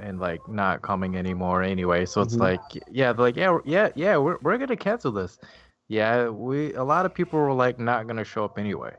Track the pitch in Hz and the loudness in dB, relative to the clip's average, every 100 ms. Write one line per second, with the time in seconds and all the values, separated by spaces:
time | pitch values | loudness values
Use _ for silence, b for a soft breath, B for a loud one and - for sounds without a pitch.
0 | 101 92 90 85 - 107 95 87 - 95 | -8 -4 -4 -6 -6 -2 0 0 -2 -2
1 | 92 92 92 90 90 90 95 92 90 87 | -2 -2 -2 -2 0 2 0 0 2 2
2 | 90 104 104 117 92 92 - - - 120 | 2 0 2 2 2 0 -4 -16 -6 0
3 | 127 117 123 135 185 170 135 180 156 139 | 2 4 2 4 2 2 2 2 2 0
4 | 190 165 139 175 147 240 269 220 196 233 | 2 2 2 0 -2 -2 -2 -4 -2 -2
5 | 135 101 92 - b b b b - 107 | -2 -4 -6 -10 b b b b -4 0
6 | 110 120 120 107 123 139 151 - 131 165 | 2 2 0 -4 -4 -2 -4 -2 0 2
7 | 185 - 175 156 143 127 123 123 117 120 | 2 -2 -2 2 2 4 2 2 0 0
8 | 113 113 104 113 104 104 104 76 58 | -2 -6 -4 -4 -4 -4 -4 -4 -8